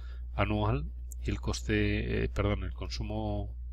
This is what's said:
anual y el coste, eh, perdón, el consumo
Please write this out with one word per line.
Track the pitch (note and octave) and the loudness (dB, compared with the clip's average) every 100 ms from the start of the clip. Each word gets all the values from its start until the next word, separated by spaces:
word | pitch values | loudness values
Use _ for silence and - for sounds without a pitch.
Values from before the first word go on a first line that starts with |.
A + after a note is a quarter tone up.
| - - - | -8 -8 -4
anual | - G2+ G#2+ G#2 C3+ - - - - | 0 2 4 4 2 0 -6 -8 -4
y | - | -2
el | G2+ | 0
coste, | - G2+ - G#2+ G#2 G#2 A2 A2 | 0 -2 2 4 4 2 2 0
eh, | A2+ | 0
perdón, | - G2+ G2+ | 2 2 2
el | F#2 | -2
consumo | - F#2+ - G#2+ A2 G#2+ G#2 G#2 - - | -4 -4 -4 -2 -2 0 -2 -2 -6 -8